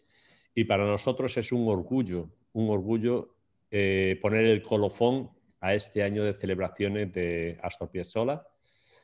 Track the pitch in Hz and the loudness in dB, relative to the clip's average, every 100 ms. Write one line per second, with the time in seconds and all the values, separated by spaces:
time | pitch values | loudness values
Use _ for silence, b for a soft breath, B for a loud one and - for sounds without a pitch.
0 | b b b b b - 113 98 104 101 | b b b b b -2 2 4 2 0
1 | - 117 131 - 110 123 113 95 85 131 | 0 -2 -2 -2 -2 0 0 0 0 -2
2 | 101 90 82 - _ 113 110 101 98 113 | -2 -4 -8 -14 _ -2 0 0 0 -2
3 | 120 120 - _ _ _ - 101 98 95 | 0 -2 -4 _ _ _ -6 0 2 2
4 | 95 95 104 110 113 107 - 107 101 - | 2 0 0 4 6 4 4 2 2 2
5 | 117 135 - _ _ - 92 107 - 104 | 2 2 -4 _ _ -6 0 0 0 -2
6 | 101 104 104 101 95 92 90 - 101 104 | 0 0 -2 -2 -4 -2 -4 -2 -2 0
7 | 101 92 87 85 85 82 90 - 87 92 | -4 -2 -2 -2 -4 -6 -10 -8 -10 -8
8 | 87 110 120 151 - _ b b b b | -6 -2 -2 -2 -8 _ b b b b